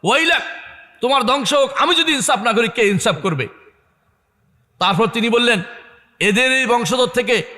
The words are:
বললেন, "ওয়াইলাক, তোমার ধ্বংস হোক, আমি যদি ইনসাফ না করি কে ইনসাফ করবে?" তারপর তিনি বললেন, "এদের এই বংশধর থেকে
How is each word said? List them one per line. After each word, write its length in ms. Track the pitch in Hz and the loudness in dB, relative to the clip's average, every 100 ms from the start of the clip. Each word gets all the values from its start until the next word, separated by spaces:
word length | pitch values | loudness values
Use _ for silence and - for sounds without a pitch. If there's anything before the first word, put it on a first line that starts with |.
বললেন, 60 | 170 | 2
"ওয়াইলাক, 320 | 269 330 320 - - - - - _ | 2 2 0 -2 -12 -16 -20 -20 _
তোমার 220 | 240 269 | 0 0
ধ্বংস 300 | 240 277 233 | 2 0 0
হোক, 160 | 285 269 - | 0 0 0
আমি 180 | 294 339 | 0 2
যদি 180 | 330 | 0
ইনসাফ 280 | 285 208 254 | 0 0 0
না 120 | 233 | 2
করি 140 | 220 233 | 0 0
কে 200 | - 208 | 2 2
ইনসাফ 280 | 196 226 165 | 2 0 -2
করবে?" 240 | 190 160 113 - - _ _ _ _ _ _ _ _ _ _ _ | -4 -4 -6 -10 -20 _ _ _ _ _ _ _ _ _ _ _
তারপর 280 | 180 180 220 | -2 0 0
তিনি 220 | 233 226 | 0 0
বললেন, 320 | 226 240 220 175 - - - _ _ | 2 2 0 -2 -16 -20 -20 _ _
"এদের 320 | 185 208 254 | 0 2 2
এই 140 | 262 262 | 2 2
বংশধর 420 | 240 190 247 247 | 0 0 0 0
থেকে 360 | 247 220 226 - | 0 0 -2 -2